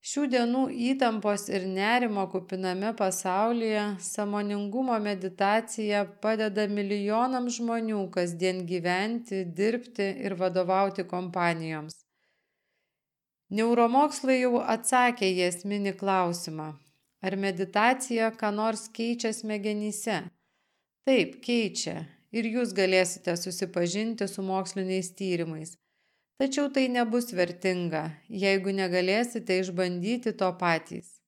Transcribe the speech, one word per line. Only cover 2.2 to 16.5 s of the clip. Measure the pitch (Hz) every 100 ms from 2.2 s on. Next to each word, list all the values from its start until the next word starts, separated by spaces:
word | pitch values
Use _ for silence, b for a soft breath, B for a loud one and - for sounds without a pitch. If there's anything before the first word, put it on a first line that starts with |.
| 190
kupiname | 190 185 185 185 185 208
pasaulyje | 226 190 185 190 185 220 240 226 214 208 196
sąmoningumo | - - 208 208 208 202 208 220 262 226
meditacija | 208 196 185 180 196 214 226 - 214 208 202 202
padeda | 214 220 214 202 208
milijonams | 208 202 208 202 214 254 262 247 240
žmonių | 233 233 226 214 190
kasdien | 185 175 170 185 185
gyventi, | 175 180 170 180 208 233 233 196 180
dirbti | 165 208 240 240 - 196 190
ir | 196 185
vadovauti | 185 180 180 190 196 190
kompanijoms. | 185 180 185 180 175 165 160 156 151 - _ _ _ _ _ _ _ _ _ _ _ _ _ _ _
Neuromokslai | 202 226 240 233 247 285 285 262 262
jau | 254 240
atsakė | - 226 - 254 247 240 190
į | 180
esminį | 180 175 202 208 196 190
klausimą, | 196 190 175 175 170